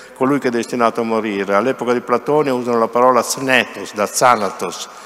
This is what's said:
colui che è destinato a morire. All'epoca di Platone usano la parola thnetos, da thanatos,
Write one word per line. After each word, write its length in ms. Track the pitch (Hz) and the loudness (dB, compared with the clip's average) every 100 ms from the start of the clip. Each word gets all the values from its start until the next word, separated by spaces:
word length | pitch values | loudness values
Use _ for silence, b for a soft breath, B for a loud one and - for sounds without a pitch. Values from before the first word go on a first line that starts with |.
| B | B
colui 240 | - 131 143 | -2 0 2
che 100 | 127 | 0
è 20 | |
destinato 480 | 117 113 127 113 120 | -2 -2 0 0 0
a 40 | |
morire. 480 | 113 113 107 101 98 | -2 -2 -2 -4 0
All'epoca 400 | 101 127 131 123 | 2 2 -2 -2
di 80 | 123 | -2
Platone 500 | 123 120 - 151 143 | 0 -2 0 0 0
usano 280 | 123 120 117 | -2 -2 0
la 80 | 110 | 0
parola 380 | 120 127 120 | 2 4 4
thnetos, 680 | - - 135 123 104 101 92 | 0 -4 2 2 2 -6 -10
da 140 | 101 101 | -4 -2
thanatos, 840 | - 127 113 98 - 92 - - B | 2 4 4 0 -4 -8 -8 -14 B